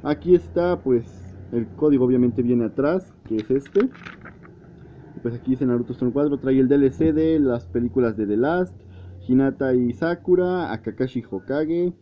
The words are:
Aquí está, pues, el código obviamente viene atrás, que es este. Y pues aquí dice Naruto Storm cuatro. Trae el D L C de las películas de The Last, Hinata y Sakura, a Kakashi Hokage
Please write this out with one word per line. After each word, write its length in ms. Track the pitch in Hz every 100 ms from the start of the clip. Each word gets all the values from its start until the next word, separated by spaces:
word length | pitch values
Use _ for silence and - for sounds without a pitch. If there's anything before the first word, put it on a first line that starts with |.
Aquí 320 | - 151 170
está, 480 | 180 - 175 175 180
pues, 520 | 135 120 117 - - - -
el 140 | 117 107
código 360 | 95 151 139
obviamente 380 | 127 127 123 117
viene 240 | 120 123 113
atrás, 480 | - 143 185 180 -
que 120 | - 110
es 140 | 107
este. 380 | 131 139 196 254 - - - - - - - - - - - - -
Y 40 |
pues 100 | 120
aquí 200 | 120 -
dice 120 | 127
Naruto 300 | 131 120 120
Storm 180 | 123 123
cuatro. 260 | 135 147 139
Trae 200 | 135 131
el 100 | 127
D 60 |
L 160 | 143 135
C 240 | - 160
de 240 | 156 160 160
las 260 | 135 117 -
películas 520 | 120 120 123 120 104
de 80 | 101
The 100 | 104
Last, 420 | 139 175 180 - - - - - -
Hinata 460 | 127 135 - 135
y 220 | 127 120
Sakura, 760 | 120 165 170 - 180 180 180 151
a 120 | 107
Kakashi 420 | - 104 127 127 113
Hokage 640 | 95 - 139 156 170 180 175